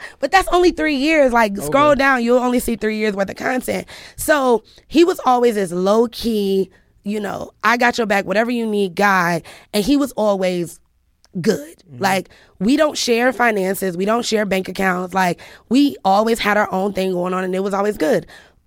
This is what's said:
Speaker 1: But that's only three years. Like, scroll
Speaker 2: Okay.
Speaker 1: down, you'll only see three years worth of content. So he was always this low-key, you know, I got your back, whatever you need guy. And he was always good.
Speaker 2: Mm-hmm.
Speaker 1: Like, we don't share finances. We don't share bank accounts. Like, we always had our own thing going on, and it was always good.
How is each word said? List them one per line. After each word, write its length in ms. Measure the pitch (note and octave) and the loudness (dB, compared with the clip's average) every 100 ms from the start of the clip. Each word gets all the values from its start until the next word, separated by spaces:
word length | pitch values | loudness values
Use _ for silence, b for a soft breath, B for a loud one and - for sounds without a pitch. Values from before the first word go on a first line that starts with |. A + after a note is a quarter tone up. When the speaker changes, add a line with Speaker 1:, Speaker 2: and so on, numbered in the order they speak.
| B - | B -8
Speaker 1:
But 100 | C#4 | 0
that's 180 | F#4+ F4+ | 2 2
only 220 | F4 F4+ | 2 2
three 260 | C#4+ D#4 C#4+ | 2 0 0
years. 340 | C#4+ D#4+ C4 | 2 4 4
Like, 280 | A#3 A3 G3+ | 4 2 -2
scroll 320 | D3 C4 D4 | -2 2 4
Speaker 2:
Okay. 80 | C#4 | 4
Speaker 1:
down, 260 | C#4 C4 | 2 2
you'll 140 | A#3 B3 | 2 2
only 200 | B3 B3 | 2 0
see 180 | A3+ A#3 | -2 -4
three 200 | A3 G#3+ | -4 -2
years 180 | G#3+ | -2
worth 140 | G3 G3 | -2 -4
of 80 | - | -4
content. 500 | C4 B3+ - F#3+ B B B - | -4 -4 -4 -6 B B B -6
So 480 | - D4+ C4 A3+ b b - | 0 0 2 0 b b -2
he 160 | C4 | 2
was 160 | E4+ F4+ - | 2 2 0
always 300 | B3 A#3+ G#3 | 2 2 2
this 160 | F#3+ | -2
low-key, 1000 | F3 F#3 A3 A#3 - A#3 G#3+ G3 F#3+ F#3 b b _ | -2 2 2 2 -2 -4 -2 0 0 -2 b b _
you 160 | G3+ G#3+ | -8 -6
know, 320 | G3+ F3+ - - | -6 -8 -12 -4
I 140 | G#3 A#3+ | 0 2
got 180 | A#3+ A#3+ | 2 0
your 100 | A3 | 0
back, 200 | G3+ F#3+ | -2 0
whatever 240 | F#3+ A#3 | -2 0
you 160 | B3 A3+ | -2 -2
need 280 | G#3 G3 | -2 -2
guy. 480 | E3 G3+ F#3+ E3+ E3+ B B B | 0 2 2 2 -2 B B B
And 100 | G#3 | -2
he 140 | G3+ C#4+ | 2 2
was 160 | C#4 - | 0 0
always 600 | G#3+ G3 F#3 F3+ E3 - _ _ _ _ _ F#3+ | 0 0 0 -2 -4 -10 _ _ _ _ _ -4
good. 420 | E3 G#3 D4+ - _ | -2 -2 -4 -18 _
Speaker 2:
Mm-hmm. 120 | B2+ | -6
Speaker 1:
Like, 260 | G3 F#3+ - b b - | -2 -2 -4 b b -6
we 180 | F#3+ C#4+ | 0 2
don't 200 | D4+ - | 2 0
share 360 | - A3+ B3 | -2 0 2
finances. 640 | B3+ A#3+ G#3 F#3 G3 F#3+ E3+ | 2 0 0 -2 -2 -4 -4
We 80 | |
don't 180 | G3+ A#3 | -2 -2
share 220 | A#3 A3 | -2 -2
bank 240 | G#3 F#3+ F#3 | 0 -2 -4
accounts. 460 | F#3 G3 F3+ F#3 | -4 -2 -2 -4
Like, 260 | F#3 F#3 E3 B B - | -2 0 -2 B B -2
we 260 | B3 C#4+ - | 2 2 0
always 340 | F#3+ G3 A3 A3+ | 2 2 2 0
had 200 | G#3 G#3 | 0 0
our 120 | G#3 | 0
own 220 | F#3+ G3+ | -2 -2
thing 200 | F#3+ F#3+ | -2 -4
going 200 | F3+ F3+ | -2 -4
on, 100 | F#3 | -4
and 120 | F#3 | -4
it 60 | F#3 | -4
was 120 | G3 | -2
always 240 | G3 G3+ G#3 | -2 -2 -2
good. 300 | D#4 G#3 B B B B | 0 0 B B B B